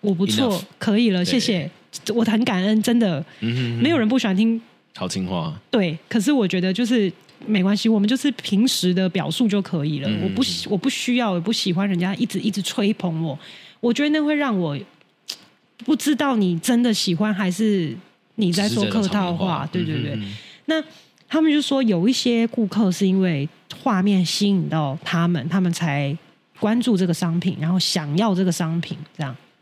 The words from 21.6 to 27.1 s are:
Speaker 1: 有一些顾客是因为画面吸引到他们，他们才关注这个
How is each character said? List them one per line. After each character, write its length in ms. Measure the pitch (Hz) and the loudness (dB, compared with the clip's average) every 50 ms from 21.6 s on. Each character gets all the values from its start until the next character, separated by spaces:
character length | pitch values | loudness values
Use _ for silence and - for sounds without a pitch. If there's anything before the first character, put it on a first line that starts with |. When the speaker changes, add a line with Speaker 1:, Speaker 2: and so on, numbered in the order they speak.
| 277 - 277 269 | 2 0 0 2
Speaker 1:
有 260 | 269 220 202 170 170 220 | 2 2 2 2 2 2
一 60 | 262 | 2
些 320 | - - 247 240 233 226 233 | 2 2 2 2 2 2 0
顾 200 | - - 226 190 | 0 0 -2 0
客 240 | - 208 226 190 | 2 2 2 2
是 160 | 180 - 202 190 | 2 2 2 2
因 120 | 185 190 | 4 4
为 300 | 190 180 165 139 139 151 - - _ _ - - | 2 2 0 -2 -4 -6 -8 -14 _ _ -20 -6
画 220 | - 277 220 185 185 | -2 0 0 2 2
面 200 | 208 202 185 180 | 4 4 2 2
吸 240 | 160 - - 208 202 | 0 0 0 2 2
引 220 | 202 185 160 147 | 2 2 0 0
到 260 | 151 160 151 139 131 170 - | -2 -2 -2 -2 -4 -6 -8
他 240 | - - 170 170 170 | -4 -2 0 0 2
们， 220 | 175 160 117 170 | 0 0 -2 -2
他 100 | 160 196 | 0 0
们 140 | 185 175 170 | 0 0 0
才 420 | - - 165 139 143 143 139 139 139 _ - _ _ _ _ _ - | -2 -2 -2 -2 -2 -2 -2 -4 -6 _ -18 _ _ _ _ _ -4
关 200 | - 208 220 240 | -2 0 0 2
注 160 | 240 254 226 | 2 2 2
这 120 | 180 185 | 2 2
个 60 | 175 | 2